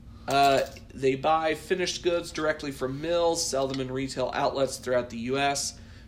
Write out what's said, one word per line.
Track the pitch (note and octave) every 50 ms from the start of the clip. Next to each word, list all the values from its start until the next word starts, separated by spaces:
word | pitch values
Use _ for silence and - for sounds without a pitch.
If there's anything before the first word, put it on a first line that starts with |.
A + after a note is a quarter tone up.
| - - - - -
Uh, | - C3+ C#3 C#3 C#3 C3+ C3 C3+ - - - - - -
they | C3 C3+ C3+ C#3
buy | C3+ C#3 D3+ D#3+ D#3+ D#3+ D#3+ D#3+
finished | - - - F#3+ F3+ F3+ F3 - - -
goods | F3 E3+ F3 E3 -
directly | - D#3 D#3 D3+ D3+ D3+ D3 C#3+
from | C3+ - C3 C3 C3+ C#3+
mills, | D#3 E3 F3 E3+ E3+ E3+ E3 D#3+ -
sell | - C3+ C3+ C3+
them | C3 C3+ C3+
in | C3 B2+
retail | C3 C3+ C3+ C3+ - C3+ B2+ - -
outlets | - C#3+ C3 - C#3 C3+ B2+ -
throughout | - - B2+ B2+ B2 A#2+ B2
the | A#2+ A2+
U | A2+ B2 C3
S. | C#3 C#3+ C#3+ C#3+ - - - - - - - - - -